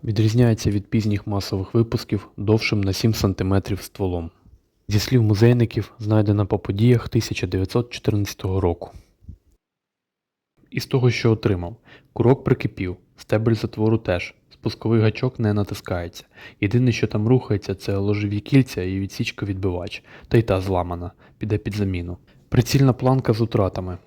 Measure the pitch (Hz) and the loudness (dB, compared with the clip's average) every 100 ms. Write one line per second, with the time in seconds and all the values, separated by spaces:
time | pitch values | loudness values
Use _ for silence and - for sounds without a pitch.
0 | 120 107 110 117 120 107 - 101 - 117 | -4 0 2 4 4 4 0 -2 -2 -2
1 | 107 101 - 101 - 98 95 117 117 117 | 0 -2 -2 -4 -2 -4 -2 0 2 0
2 | - 104 - - 101 110 - 107 98 95 | -2 -6 -6 -6 2 2 2 0 0 0
3 | 113 110 101 95 95 98 - 95 - - | 0 2 0 0 2 0 0 -6 -8 -6
4 | 95 87 85 _ _ _ _ _ - 104 | -4 -4 -8 _ _ _ _ _ -2 -2
5 | - 127 107 101 117 123 117 - 98 - | 2 2 4 6 6 6 2 -2 -8 -8
6 | 107 107 104 104 101 104 - 101 120 117 | 0 2 4 2 2 -2 -2 2 4 4
7 | - 117 - - 92 95 95 120 120 - | 2 -4 -2 -6 -4 -2 -2 -2 -4 -4
8 | - 104 101 - 98 95 92 85 - - | -2 -2 -2 -6 -4 0 0 -2 -8 -18
9 | - _ - - _ _ _ _ _ _ | -20 _ -20 -20 _ _ _ _ _ _
10 | _ _ _ _ _ _ _ - - 131 | _ _ _ _ _ _ _ -10 -4 0
11 | 123 113 117 110 120 92 87 113 _ - | 2 2 2 2 0 -2 -4 -12 _ -20
12 | _ - 113 139 - - 104 - 92 90 | _ 0 4 4 2 0 -2 -6 -8 -8
13 | _ _ - 107 113 110 107 - 110 113 | _ _ -4 0 2 0 -2 -2 0 0
14 | - 87 - - _ _ 110 - 110 113 | 0 -4 -4 -16 _ _ -10 -6 0 2
15 | 110 - 127 - 110 104 101 101 - 90 | 2 0 -4 -2 -2 0 -2 -6 -6 -6
16 | 85 - - - - - 101 120 123 113 | -8 -14 -20 -20 -18 -4 0 2 2 0
17 | - 104 107 127 - 101 - 95 - 98 | -2 0 2 2 2 -4 -4 -8 -4 -2
18 | 101 104 104 104 - 135 127 - 92 98 | 0 -2 -2 -4 2 2 2 -2 -4 -4
19 | 98 - 117 - 101 95 95 87 87 - | -6 -6 -8 -6 -6 -4 -4 -4 -8 -14
20 | - - - 120 113 95 95 90 87 87 | -18 -20 0 2 2 0 0 -2 -2 -6
21 | 87 - _ - 107 107 - 104 98 90 | -10 -14 _ -10 -4 -4 -4 -4 -2 -2
22 | 87 87 _ _ - - 113 135 135 113 | -6 -12 _ _ -2 0 2 4 2 2
23 | 127 131 - 110 113 113 95 - 92 87 | 2 2 2 0 0 0 0 -2 -8 -10